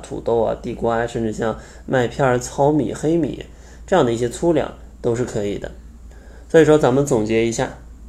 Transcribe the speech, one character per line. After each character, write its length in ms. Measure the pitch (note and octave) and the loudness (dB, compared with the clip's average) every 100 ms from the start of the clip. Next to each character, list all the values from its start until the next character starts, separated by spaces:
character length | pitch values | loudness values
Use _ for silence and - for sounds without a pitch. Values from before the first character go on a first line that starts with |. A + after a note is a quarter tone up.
土 160 | - G#2 | -8 -8
豆 220 | G#2 A#2 | -2 0
啊、 120 | A2+ A#2 | 0 -2
地 120 | B2 | -6
瓜 240 | A2+ A2+ A2+ | -4 -2 0
啊， 100 | A#2 | -2
甚 160 | A#2+ | -4
至 80 | A2+ | -4
像 260 | G#2+ A2+ G#2+ - - - | -2 -4 -4 -10 -18 -4
麦 240 | C3+ A#2+ | 0 0
片 180 | - C3+ | 0 0
儿、 100 | B2 | 0
糙 320 | B2 - C#3+ | -2 0 2
米、 220 | D3+ A2+ | 2 0
黑 220 | A#2 D3+ E3+ | -2 0 0
米 300 | C#3+ - - - - - - | 0 -6 -14 -18 -20 -20 -2
这 100 | F#3 | 2
样 80 | C3 | 2
的 60 | |
一 60 | A2+ | 2
些 120 | A#2+ | -2
粗 240 | - E3+ | -2 0
粮 200 | D#3 A2+ - - - | 0 -2 -8 -20 -6
都 140 | - A#2 | -2 -2
是 80 | |
可 220 | A#2+ A2+ G2+ | -2 -2 -4
以 140 | G2 | -4
的。 100 | - - - - - - - - - | -8 -14 -20 -20 -20 -20 -20 -20 2
所 100 | E3 | 6
以 60 | D3+ | 8
说 120 | D3+ | 6
咱 140 | D3 | 6
们 140 | B2+ C#3+ | 4 2
总 200 | B2+ G#2+ | 2 2
结 200 | A2+ A#2 | 2 2
一 60 | |
下， 260 | A#2 C3 - - - | 0 -4 -6 -18 -20